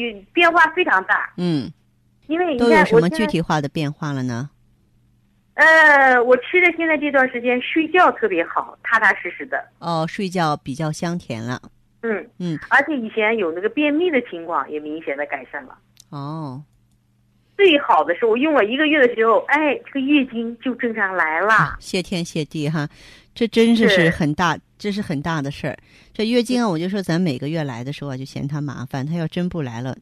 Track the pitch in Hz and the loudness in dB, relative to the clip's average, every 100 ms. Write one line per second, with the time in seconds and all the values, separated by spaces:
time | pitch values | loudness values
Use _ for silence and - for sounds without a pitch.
0 | 233 202 - 339 339 339 320 349 349 190 | -8 -10 -6 0 2 4 4 2 0 0
1 | 190 185 - - 175 151 98 - _ _ | 0 -2 -2 -4 -2 0 -4 -10 _ _
2 | _ _ - 320 359 247 240 311 294 - | _ _ -6 -2 -2 2 4 4 6 4
3 | 170 311 208 165 165 156 143 160 143 - | 4 0 -2 -2 0 -2 -2 -4 -6 -6
4 | 151 135 127 117 143 _ _ _ _ _ | -6 -4 -4 -6 -8 _ _ _ _ _
5 | _ _ _ _ _ - 311 320 302 285 | _ _ _ _ _ 4 6 8 8 6
6 | 269 247 240 247 - 359 349 330 330 302 | 6 4 4 2 2 2 2 2 0 0
7 | 294 269 262 240 247 247 - 320 311 359 | 2 2 2 0 -2 -2 -2 -2 2 4
8 | 302 - 214 165 165 151 - - - 226 | 4 2 -2 -2 -2 -4 -6 -10 -2 2
9 | 202 196 - - 131 135 - _ 170 160 | 2 0 -6 -10 -8 -8 -8 _ -4 -2
10 | 165 - 185 180 156 147 - 127 156 156 | -4 -4 -4 0 0 -2 -6 -6 -6 -4
11 | 175 175 - 113 117 127 - _ _ _ | -6 -6 -8 -8 -6 -8 -10 _ _ _
12 | 233 196 - - 175 147 - 247 320 277 | -6 -6 -8 -8 -6 -6 0 0 2 -4
13 | 220 220 214 226 165 170 202 294 294 302 | -6 -2 0 0 -2 -4 -4 -2 0 0
14 | 359 262 240 170 165 156 139 151 151 160 | 0 -2 -4 -10 -6 -4 -4 -8 -8 -8
15 | 160 139 147 135 123 139 127 - _ _ | -6 -6 -6 -8 -10 -14 -16 -20 _ _
16 | _ 143 143 160 147 131 147 _ _ _ | _ -12 -10 -10 -10 -12 -16 _ _ _
17 | _ _ _ _ _ - 392 285 262 170 | _ _ _ _ _ 2 4 4 2 2
18 | 147 170 226 233 311 277 208 269 302 302 | 2 0 0 2 2 2 2 0 2 4
19 | 247 226 226 202 - 285 302 - - 277 | 4 4 4 4 2 0 0 -2 -6 -4
20 | 262 294 262 226 233 233 262 233 240 220 | 2 2 2 -4 -6 -6 -6 -4 -4 -2
21 | 196 185 156 160 202 214 151 - - 180 | -2 0 0 0 2 2 2 -4 -6 -6
22 | - 175 170 165 147 160 147 160 147 - | -4 -6 -4 -6 -6 -4 -4 -4 -6 -10
23 | - - _ - 233 226 233 226 - 185 | -20 -20 _ -4 0 4 4 6 4 4
24 | 165 - 147 151 170 117 - _ 208 202 | 4 2 0 0 0 -2 -8 _ -6 -6
25 | 196 143 165 160 139 - 143 - _ _ | -6 -6 -4 -4 -6 -8 -10 -10 _ _
26 | _ - 220 240 233 247 226 160 180 202 | _ -4 0 0 2 0 0 -2 -2 -4
27 | 180 165 180 127 143 165 143 117 127 143 | -2 0 0 -2 -4 -4 -4 -6 -10 -10
28 | 143 131 135 143 139 147 147 120 131 139 | -10 -10 -10 -10 -6 -6 -8 -10 -8 -8
29 | 143 170 156 180 180 170 127 117 131 - | -6 -4 -4 -4 -6 -6 -8 -8 -8 -10